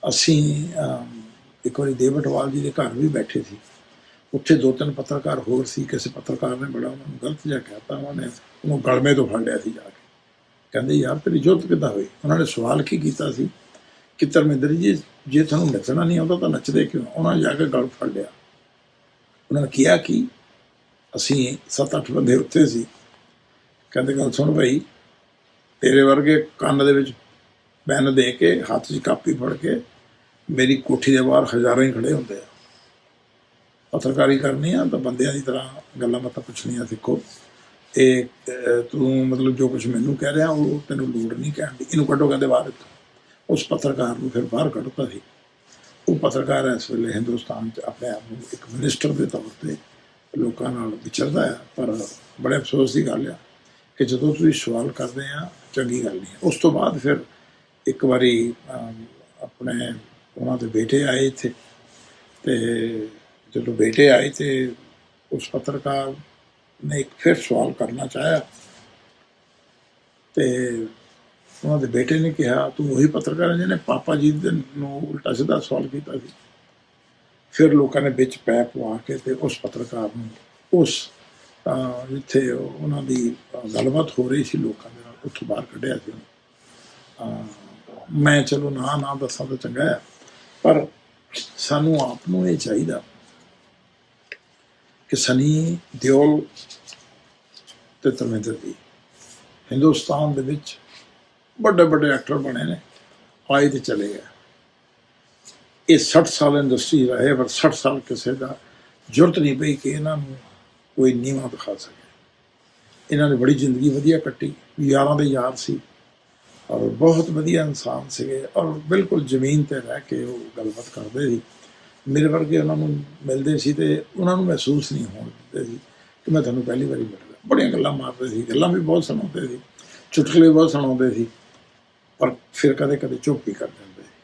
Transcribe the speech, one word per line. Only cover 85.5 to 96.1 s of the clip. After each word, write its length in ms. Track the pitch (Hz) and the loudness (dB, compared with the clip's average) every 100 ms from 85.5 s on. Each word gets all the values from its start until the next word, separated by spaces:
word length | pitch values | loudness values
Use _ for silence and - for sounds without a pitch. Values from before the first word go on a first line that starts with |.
| 107 | -6
ਕੱਢਿਆ 340 | - - 135 120 | -8 -10 -6 -6
ਸੀ 160 | - | -10
ਉਹਨੂੰ। 1300 | - - _ _ _ _ - - - - - 117 110 | -18 -20 _ _ _ _ -20 -20 -20 -20 -14 -10 -10
ਅਹ, 40 | 110 - - - - - - | -12 -18 -20 -20 -20 -20 -6
ਮੈਂ 300 | 156 147 147 | 2 4 4
ਚਲੋ 280 | 135 143 143 | 2 -2 -4
ਨਾ, 260 | 135 131 147 | -6 -4 -4
ਨਾ 180 | 139 | -4
ਦੱਸਾਂ 320 | 135 135 - 135 | -6 -8 -8 -8
ਤਾਂ 100 | 135 | -8
ਚੰਗਾ 400 | 120 120 151 - | -8 -4 -2 -2
ਆ, 40 | - - - - - - | -8 -20 -20 -20 -20 -2
ਪਰ 240 | - 156 - _ _ _ _ - - - | 4 4 2 _ _ _ _ -14 -14 -10
ਸਾਨੂੰ 420 | - 147 156 156 | -2 0 2 2
ਆਪ 180 | 127 - - | 0 -6 -4
ਨੂੰ 180 | 92 92 | -2 0
ਇਹ 80 | 80 | 0
ਚਾਹੀਦਾ 460 | - - 80 78 - - - - _ _ _ _ _ _ _ _ _ - _ _ _ _ _ _ _ | 0 -2 -2 -6 -12 -20 -20 -20 _ _ _ _ _ _ _ _ _ -20 _ _ _ _ _ _ _
ਕਿ 80 | - | -2
ਸਨੀ 640 | - 127 143 156 165 170 - 131 | 2 2 4 2 0 -4 -10 -6
ਦਿਓਲ 440 | 127 | 4